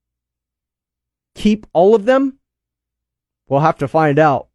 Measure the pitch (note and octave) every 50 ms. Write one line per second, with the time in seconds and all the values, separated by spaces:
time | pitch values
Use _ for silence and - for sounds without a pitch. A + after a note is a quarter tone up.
0 | _ _ _ _ _ _ _ _ _ _ _ _ _ _ _ _ _ _ _ _
1 | _ _ _ _ _ _ _ - - G#3+ G#3+ G#3+ - - - D#3+ F#3 G3+ A3+ G#3+
2 | G3 B3 C4 C4+ C#4 C4+ C4+ _ _ _ _ _ _ _ _ _ _ _ _ _
3 | _ _ _ _ _ _ _ _ _ - C3+ C#3 D#3 D#3+ - - C#3+ A#2+ - D#3+
4 | D#3 D3 C#3 D3+ D#3+ D3+ C3 - - _